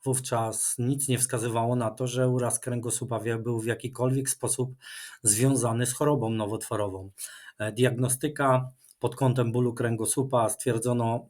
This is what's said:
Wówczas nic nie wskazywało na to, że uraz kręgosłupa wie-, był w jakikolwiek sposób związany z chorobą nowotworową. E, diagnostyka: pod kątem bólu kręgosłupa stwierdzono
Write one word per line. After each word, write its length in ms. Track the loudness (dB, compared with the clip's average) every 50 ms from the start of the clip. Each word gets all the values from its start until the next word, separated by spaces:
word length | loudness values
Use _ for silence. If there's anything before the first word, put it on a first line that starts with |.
| -2
Wówczas 680 | -2 -2 -2 -2 -2 0 0 0 0 -2 -2 -2 -2 -2 0
nic 300 | 0 0 0 0 0 0
nie 100 | 0 0
wskazywało 580 | 0 0 0 0 0 0 0 0 2 2 2
na 140 | 2 0 -2
to, 160 | -2 -2 -4
że 220 | -2 2 2 2 4
uraz 300 | 4 2 0 0 -2 -2
kręgosłupa 600 | -2 -4 -4 -2 -2 -4 -4 -4 -4 -4 -4 -2
wie-, 180 | -2 -2 -2 -2
był 220 | -2 -2 -2 -2
w 60 | -2
jakikolwiek 640 | -2 -4 -4 -6 -8 -4 0 0 2 2 2 0 -2
sposób 440 | -4 -4 -2 -4 -2 -2 -2 -4 -6 _ -16 -16 -16 -14 -16 -16 -12 -2
związany 640 | 0 2 4 4 4 4 4 4 2 0 0 0 0
z 60 | -2
chorobą 380 | 0 0 2 2 2 2 0 0
nowotworową. 800 | -2 -2 -2 -2 -4 -6 -4 -4 -2 -2 -2 -4 -4 -8 -12 -14 -14 -14 -14 -14 -14 -18 -20 -16 -10 -6
E, 140 | -6 -4
diagnostyka: 960 | 2 2 2 2 4 2 0 0 0 0 -2 -4 0 2 2 4 4 4 2 -2 -10 _ _ -20 -10 -4
pod 180 | -4 -2 0
kątem 360 | 2 2 2 4 4 2 2
bólu 220 | 2 2 2 0 0
kręgosłupa 720 | 0 0 0 0 0 -2 -2 0 0 0 2 2 2 2 2
stwierdzono 800 | 0 -2 0 0 0 2 2 0 0 2 2 0 0 -2 -4